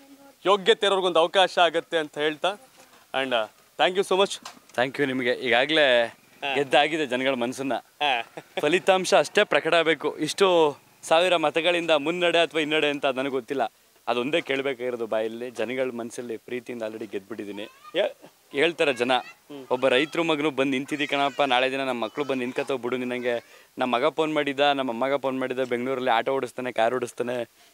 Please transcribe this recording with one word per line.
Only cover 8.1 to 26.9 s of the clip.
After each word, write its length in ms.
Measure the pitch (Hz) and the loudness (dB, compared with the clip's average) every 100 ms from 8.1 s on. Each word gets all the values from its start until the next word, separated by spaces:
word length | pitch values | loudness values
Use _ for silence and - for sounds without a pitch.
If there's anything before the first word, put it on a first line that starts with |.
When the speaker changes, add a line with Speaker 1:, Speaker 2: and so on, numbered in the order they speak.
| 120 - 160 - - | -2 -4 -14 -14 -4
Speaker 2:
ಫಲಿತಾಂಶ 520 | 151 180 - 185 175 | 0 2 2 2 4
ಅಷ್ಟೇ 300 | 185 147 202 | 4 4 2
ಪ್ರಕಟ 300 | 208 147 160 | 2 2 2
ಆಗಬೇಕು. 440 | 165 160 147 143 - | 2 2 0 -2 -4
ಇಷ್ಟು 600 | 151 - 196 170 151 131 _ _ | -4 2 4 6 4 0 _ _
ಸಾವಿರ 320 | - 165 180 170 | 0 2 4 2
ಮತಗಳಿಂದ 560 | 151 165 170 170 165 | 2 0 0 0 2
ಮುನ್ನಡೆ 500 | 151 147 175 175 170 | 0 0 -2 2 2
ಅಥವಾ 180 | 165 160 | 2 0
ಹಿನ್ನಡೆ 300 | 147 156 147 | 0 0 0
ಅಂತ 160 | 143 139 | 0 -2
ನನಗೆ 260 | 127 135 | -2 -2
ಗೊತ್ತಿಲ್ಲ, 420 | 131 113 139 110 _ _ _ - | -4 -4 -4 -4 _ _ _ -4
ಅದೊಂದೇ 340 | 120 127 165 | -2 -2 -2
ಕೇಳಬೇಕಾಗಿರೋದು 680 | - 135 139 120 123 120 113 | -2 -4 -4 -4 -6 -4 -4
ಬಾಯಲ್ಲಿ. 440 | 110 113 117 123 | -2 -4 -6 -10
ಜನಗಳ 380 | 113 110 131 127 | -6 -6 -4 -4
ಮನಸ್ಸಲ್ಲಿ 480 | 117 117 131 120 110 | -6 -10 -10 -10 -12
ಪ್ರೀತಿಯಿಂದ 440 | - 123 120 120 | -10 -10 -10 -10
already 300 | 110 110 110 | -10 -10 -10
ಗೆದ್ಬಿಟ್ಟಿದ್ದೀನಿ. 560 | 101 95 110 101 101 110 - - 170 | -10 -10 -12 -10 -10 -12 -16 -8 -4
Speaker 1:
ಯಾ- 340 | - - - _ _ | -4 -6 -20 _ _
Speaker 2:
ಹೇಳ್ತಾರೆ 420 | 135 165 160 147 | 0 0 2 0
ಜನ, 180 | 120 123 | 0 2
Speaker 1:
ಹ್ಮ್. 540 | 127 - - - 143 127 | 0 -2 -16 -18 -12 -4
Speaker 2:
"ಒಬ್ಬ 160 | 127 131 | 0 2
ರೈತರ 340 | 127 151 165 | 2 0 -2
ಮಗನು 300 | 165 151 151 | -2 0 -2
ಬಂದು 200 | 127 139 | 0 0
ನಿಂತಿದ್ದಿ 360 | 131 143 151 147 | -2 -2 -4 -2
ಕಣಪ್ಪ, 340 | 143 139 139 | 0 0 0
ನಾಳೆ 300 | 139 123 131 | 2 2 2
ದಿನ 120 | 135 | 0
ನಮ್ಮ 200 | 135 120 | -4 -4
ಮಕ್ಕಳು 220 | 110 - 139 | -4 -4 -4
ಬಂದು 140 | 131 | -2
ನಿಂತ್ಕೊತಾವ 380 | 123 135 143 131 | -4 -4 -4 -4
ಬಿಡು 200 | 120 127 | -4 -4
ನಿನಗೆ." 680 | 123 123 120 117 - - _ - | -4 -4 -2 -4 -6 -20 _ -6
ನಮ್ಮ 180 | 127 120 | -2 0
ಮಗ 100 | 151 | 0
phone 260 | 160 156 | 0 0
ಮಾಡಿದ್ದ, 260 | 151 143 135 | 0 -2 0
ನಮ್ಮ 320 | 143 139 131 | 2 2 -2
ಅಮ್ಮಗ 240 | 113 131 139 | -2 -2 -2
phone 240 | 135 131 | -2 -4
ಮಾಡಿದ್ದ, 200 | 127 127 | -4 -2
"ಬೆಂಗಳೂರಲ್ಲಿ 520 | 127 120 127 127 127 | -2 -2 -2 -2 0
ಆಟೋ 200 | 117 127 | 0 0
ಓಡಿಸ್ತಾನೆ, 400 | 135 123 - 127 | -2 -4 -8 -6
ಕಾರ್ 240 | 113 117 | 0 0